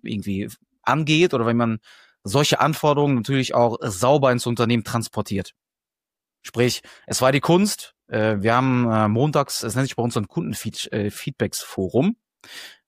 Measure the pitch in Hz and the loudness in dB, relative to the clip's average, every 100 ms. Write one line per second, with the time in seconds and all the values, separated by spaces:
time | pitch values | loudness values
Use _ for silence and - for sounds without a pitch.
0 | - 107 98 98 113 - _ _ - 143 | -8 -8 -6 -6 -8 -14 _ _ -2 0
1 | 151 156 175 127 117 117 117 110 _ - | 2 2 2 2 0 2 0 -2 _ -20
2 | _ _ 101 139 147 - 143 151 151 143 | _ _ -2 0 2 2 2 2 0 2
3 | 147 127 110 135 127 123 117 113 123 92 | 2 0 0 -2 0 2 2 0 -6 0
4 | 123 147 135 120 123 117 117 120 - 120 | 2 4 4 0 -2 0 0 0 0 -4
5 | 107 - - 98 - _ _ _ _ _ | -4 -6 -4 -6 -6 _ _ _ _ _
6 | _ _ _ _ - 113 123 - - - | _ _ _ _ -10 0 0 0 -12 -20
7 | - - 127 139 - 175 208 - - _ | -8 0 2 2 4 4 4 -2 -12 _
8 | - 113 110 104 110 120 131 123 120 110 | -6 -2 0 0 2 2 4 2 2 2
9 | 107 110 151 147 139 - 113 110 135 - | 2 2 2 2 -2 -4 -4 -2 -2 -2
10 | 120 117 101 - 170 113 107 - - 110 | -2 -2 -4 -4 -6 -6 -8 -10 -8 -4
11 | 101 - - - 104 - - - 92 113 | -4 -6 -10 -4 -4 -4 -10 -6 -2 0
12 | 185 233 _ _ - - - - | 0 -2 _ _ -20 -20 -20 -20